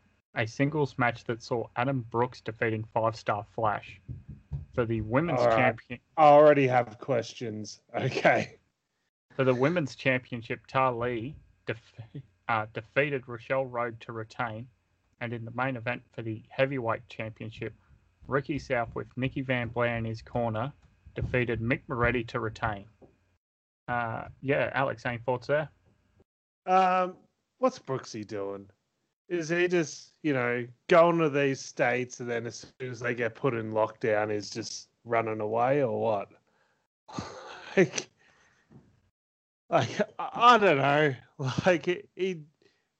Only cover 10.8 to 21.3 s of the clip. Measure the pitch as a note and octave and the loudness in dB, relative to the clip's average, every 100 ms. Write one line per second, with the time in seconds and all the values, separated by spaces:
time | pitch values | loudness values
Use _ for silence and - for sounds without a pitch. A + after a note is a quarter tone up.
10.8 | C3 A#2 A#2+ A#2+ B2 - - _ - A2+ | 2 0 -4 -4 -8 -12 -20 _ -10 -10
11.8 | - - A2 C#3+ - _ - A2 A2 A#2 | -12 -20 -18 -18 -18 _ -4 -2 -4 -8
12.8 | A2+ C3+ D3 C#3 A#2 A#2+ - C3+ C3 A#2+ | -4 0 0 -2 -6 -12 -4 -2 -2 -4
13.8 | A#2+ A2+ - A2+ A2 - A#2+ A2 C3 _ | -4 -6 -12 -12 -10 -6 -6 -6 -14 _
14.8 | _ _ _ - A#2+ A#2+ A#2 A#2+ C3 B2 | _ _ _ -10 -8 -8 -8 -4 -4 -4
15.8 | A#2 B2 - - A2+ G#2+ - - C3+ C#3 | -6 -8 -10 -10 -8 -8 -6 0 0 0
16.8 | A2+ A2 - - A2 A2 A2+ - A2+ - | -2 -4 -6 -12 -12 -10 -14 -10 -10 -12
17.8 | _ - _ _ - C3+ C#3 C#3+ - B2 | _ -20 _ _ -4 -4 -2 -6 -2 -4
18.8 | A#2 B2+ A2+ - C3 C3+ C3 B2+ A#2 A#2+ | -2 -8 -10 -4 -4 -4 -4 -2 -2 -2
19.8 | A#2+ A#2 A2+ A2+ - B2 A#2 G#2+ C3+ - | 0 0 -4 -8 -6 -4 -2 -2 -6 -8
20.8 | _ _ - - A2+ | _ _ -16 -8 -2